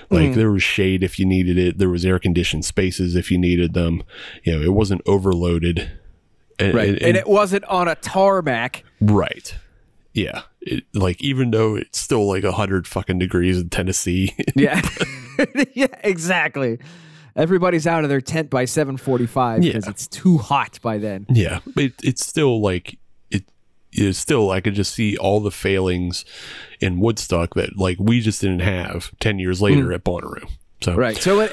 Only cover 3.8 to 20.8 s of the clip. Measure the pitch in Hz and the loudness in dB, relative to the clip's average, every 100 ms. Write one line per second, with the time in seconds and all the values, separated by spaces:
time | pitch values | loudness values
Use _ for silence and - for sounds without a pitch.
3.8 | 85 85 - - - - - 80 80 101 | 0 -2 -6 -16 -20 -8 -2 0 2 2
4.8 | 104 95 - 98 95 90 87 85 87 85 | 2 0 0 2 2 0 2 0 0 -2
5.8 | - - - - _ _ _ - 101 113 | -6 -10 -18 -20 _ _ _ -4 0 2
6.8 | 101 98 - 190 202 202 202 196 - 185 | 2 2 2 2 4 2 4 0 -2 0
7.8 | 170 156 - 190 196 196 151 117 123 - | 0 -2 -2 2 4 4 0 -2 -4 -8
8.8 | - - 104 101 - - - - - _ | -14 0 4 4 2 -4 -12 -14 -16 _
9.8 | _ _ _ - 85 - - _ - - | _ _ _ -4 -4 -6 -12 _ -8 -8
10.8 | - 107 95 87 143 131 123 110 110 107 | -4 -2 0 0 -2 -2 0 2 2 0
11.8 | - - - 123 101 95 98 90 98 95 | -6 -8 -2 2 2 2 0 0 0 0
12.8 | 87 92 - 92 92 90 90 92 87 - | -2 -4 -2 -2 0 2 2 2 -2 -2
13.8 | 92 95 - 90 95 - - 269 277 165 | -2 -2 -2 0 0 -2 -2 2 2 2
14.8 | - - 139 135 123 - 277 262 277 - | -2 -4 -8 -8 -8 -2 -2 0 -2 0
15.8 | 262 - 214 180 165 180 151 143 127 117 | -2 -2 -4 -2 -2 0 -2 -2 -2 -4
16.8 | - - - - - - 160 185 180 170 | -10 -20 -20 -20 -8 -2 2 2 2 2
17.8 | 160 165 147 139 - 160 151 131 127 160 | 0 0 0 0 -2 -4 -2 0 0 0
18.8 | 139 135 - 123 120 135 123 113 170 110 | -2 -2 0 0 0 0 0 2 2 0
19.8 | 101 101 - - 185 160 104 139 117 - | -6 -10 -12 -2 2 4 2 -2 -2 -6